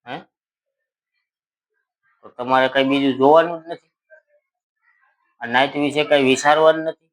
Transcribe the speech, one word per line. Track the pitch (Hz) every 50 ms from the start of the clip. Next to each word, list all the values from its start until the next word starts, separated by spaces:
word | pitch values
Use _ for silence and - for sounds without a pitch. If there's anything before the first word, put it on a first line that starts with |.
| _
હે? | 120 131 165 - _ _ _ _ _ _ _ _ _ _ _ _ _ _ _ _ _ _ _ _ _ _ _ _ _ _ _ _ _ _ _ _ _ _ _ _ _ _ _
તો | _ 110
તમારે | _ - 123 127 131 131 131 131
કઈ | 131 139 135
બીજું | 135 139 139 139 139 127 123
જોવાનું | 131 143 151 165 165 170 170 165
જ | 160
નથી. | 165 160 - _ _ _ _ _ _ 622 _ _ _ 587 587 _ _ _ _ _ _ _ _ _ _ _ _ _ _ _ _ _ _ _ _
આ | 120
નાયત | 117 120 131 139 139 139
વિશે | 147 147 143 - 151 147
કઈ | 147 147 143 135
વિચારવાનું | 131 131 131 - 147 151 156 156 160 156 160 160
નથી. | 160 160 _ _ _